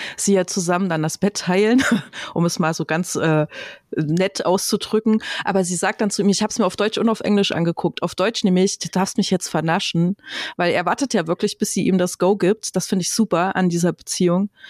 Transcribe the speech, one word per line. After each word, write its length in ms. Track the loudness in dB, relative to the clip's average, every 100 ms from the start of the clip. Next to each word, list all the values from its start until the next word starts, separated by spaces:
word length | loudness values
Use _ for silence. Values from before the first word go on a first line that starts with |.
| -12 -4
sie 180 | 2
ja 120 | 2 2
zusammen 420 | -2 0 0 0
dann 140 | 0
das 140 | -2 -2
Bett 180 | -2 -2
teilen, 460 | 0 2 4 4 2 0 -2
<laughs> 260 | -14 -6
um 120 | -2 -2
es 140 | 0
mal 140 | -2
so 120 | -2 -2
ganz, 300 | -2 -2 -2
äh, 300 | 2 2 0 -6 -16 -18 _ -4
nett 500 | 0 0 0 0 0
auszudrücken. 760 | 0 0 -4 0 0 2 0 0 -6
Aber 200 | -2 0 0
sie 100 | -2
sagt 240 | -2 0
dann 80 | -2
zu 120 | 2
ihm, 80 | 2
ich 120 | 2
hab's 180 | 0 0
mir 60 | 0
auf 120 | 0
Deutsch 200 | -2 0
und 120 | 0
auf 100 | 0
Englisch 320 | 2 2 2
angeguckt. 500 | 0 -2 0 -2 -2
Auf 140 | -6 -2
Deutsch 280 | -2 0 2
nämlich, 340 | 4 2 0
„Du 80 | -4
darfst 280 | -2 -2 0
mich 140 | 0
jetzt 180 | -2 -2
vernaschen“, 680 | -2 0 0 0 0 0 -2 -8 -12 -8 -2
weil 160 | 0
er 140 | 2 0
wartet 280 | 0 0
ja 140 | 0 0
wirklich, 300 | 0 -2 -2
bis 160 | -4
sie 140 | 0 2
ihm 100 | 2
das 200 | 0 2
Go 200 | 2 4
gibt. 380 | 2 0 -2 -4
Das 100 | -2
find 140 | -2
ich 100 | 0
super 440 | 0 0 0 0 2
an 100 | 2
dieser 220 | 2 0
Beziehung. 580 | -2 -6 0 2 2 0 _